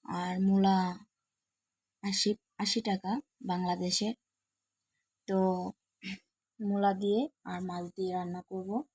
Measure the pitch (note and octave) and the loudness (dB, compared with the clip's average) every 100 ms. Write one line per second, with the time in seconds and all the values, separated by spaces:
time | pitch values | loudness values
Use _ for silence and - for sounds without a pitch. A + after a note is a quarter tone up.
0 | - F3+ F3+ F#3 F#3+ G3 F#3+ F#3+ F3+ F3+ | -6 -4 -2 2 4 6 6 6 2 -4
1 | - _ _ _ _ _ _ _ _ _ | -16 _ _ _ _ _ _ _ _ _
2 | G3+ G3 G3+ G#3 _ - G3 A3+ A3 F#3+ | -4 0 0 0 _ -4 -2 0 0 -2
3 | F3+ B3 - _ F#3+ F3+ F3+ F3+ F3+ - | -2 -4 -6 _ -4 -2 0 -2 0 0
4 | G#3 - _ _ _ _ _ _ _ _ | -2 -4 _ _ _ _ _ _ _ _
5 | _ _ - F#3+ F#3 F3+ F#3 - _ _ | _ _ -2 2 4 2 -4 -10 _ _
6 | F#3 G3 _ _ _ _ G3+ G3+ G3+ F#3+ | -14 -14 _ _ _ _ -2 2 2 2
7 | G3+ G#3 D4 _ - F3+ F#3 F3+ F3 - | 2 2 0 _ -10 -6 -6 -6 -8 -4
8 | F#3 F3+ F3 F3+ - F#3+ F#3+ A3 - | -4 -2 -4 -8 -8 -8 -4 -4 -6